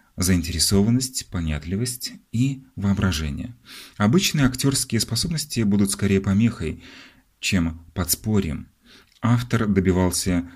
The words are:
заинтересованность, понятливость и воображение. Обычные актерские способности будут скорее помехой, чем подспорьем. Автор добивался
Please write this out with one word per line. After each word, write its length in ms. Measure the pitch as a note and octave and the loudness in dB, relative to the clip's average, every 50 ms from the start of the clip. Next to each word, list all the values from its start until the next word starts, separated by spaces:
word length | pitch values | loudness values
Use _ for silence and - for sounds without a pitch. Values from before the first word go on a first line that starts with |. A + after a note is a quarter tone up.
| _ _ _ | _ _ _
заинтересованность, 1120 | - F#2 F2 F#2+ F2 D#2+ E2+ D#2+ D#2+ - - G2+ G2 G2+ A2+ A#2 B2+ B2+ - - - - - | -2 0 2 2 2 0 -2 -2 -2 0 2 4 4 4 4 2 2 0 -2 -6 -10 -10 -6
понятливость 840 | - F2+ E2 D#2+ D2+ D2+ D2 E2 F#2 G2+ B2 A#2+ A#2+ - - - - - _ _ | -6 -4 -2 -2 -4 -4 -4 -4 -4 -4 -4 -4 -6 -8 -10 -14 -14 -16 _ _
и 320 | - A2+ B2+ C#3 C3+ C3 - - _ | -2 0 0 0 -2 -6 -10 -14 _
воображение. 800 | - G2 G2 G2 G2 - F#2+ D#2+ D2+ D#2 D2 C#2+ B1+ - - - - _ - - - - - - | -2 0 0 2 2 0 0 0 -2 -4 -4 -6 -6 -8 -10 -14 -16 _ -20 -20 -20 -20 -12 -4
Обычные 500 | - G#2 G#2 C3+ F#3+ G3 - - D3+ C#3 | 0 2 4 4 4 2 2 2 2 2
актерские 540 | B2 - - - C#3 C3 - - - - A2 | 2 0 0 0 0 0 0 -2 -2 -2 -4
способности 600 | - - A#2 A#2 - E3+ E3 D3+ - - - A#2+ | -2 -2 -4 -4 -2 -2 -4 -4 -6 -4 -2 0
будут 300 | A2+ G2+ G2+ G2+ G#2 G2 | 2 2 2 2 2 0
скорее 300 | - - G#2 G2 G2 G2 | 0 0 0 2 2 2
помехой, 640 | G2 G2+ F#2+ G2+ A#2 A2+ - - E2+ D2+ D#2 - - - - - - - _ _ _ _ _ _ | 2 2 2 4 4 2 2 -2 -6 -6 -8 -8 -14 -20 -20 -20 -20 -20 _ _ _ _ _ _
чем 440 | - - G#2 F#2 E2+ E2 D#2+ E2 - - - | -4 -2 0 0 0 -2 -4 -8 -14 -10 -8
подспорьем. 760 | G2 F2 - - - - A2 G#2+ G2+ F2+ D#2+ C#2+ D2 - - _ _ _ - - - _ _ _ _ | -6 -4 -4 -4 -4 -2 0 0 0 0 -2 -4 -8 -10 -14 _ _ _ -20 -20 -20 _ _ _ _
Автор 440 | - A2 A#2+ A#2+ B2 - - A2+ A2+ | 0 2 2 2 0 0 -2 0 0
добивался 840 | G#2 G2 F#2+ F2+ F#2+ F2+ F#2 F#2 F2+ F2 - - F#2+ F2 F2 F2 - - | 2 2 2 4 4 4 4 2 2 0 -2 -2 0 0 0 -2 -4 -10